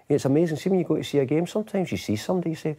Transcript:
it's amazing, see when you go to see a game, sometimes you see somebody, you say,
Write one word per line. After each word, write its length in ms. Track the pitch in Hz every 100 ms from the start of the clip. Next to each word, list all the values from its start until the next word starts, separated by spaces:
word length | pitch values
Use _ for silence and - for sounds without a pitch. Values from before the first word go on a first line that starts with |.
| -
it's 160 | 143
amazing, 320 | 139 143 170 151
see 140 | 185
when 80 | 190
you 60 | 170
go 100 | 156
to 80 |
see 140 | 147 143
a 80 | 131
game, 200 | 151 175
sometimes 460 | 214 214 196 170
you 60 | 98
see 180 | - 110
somebody, 340 | - 185 170
you 60 | 160
say, 160 | 156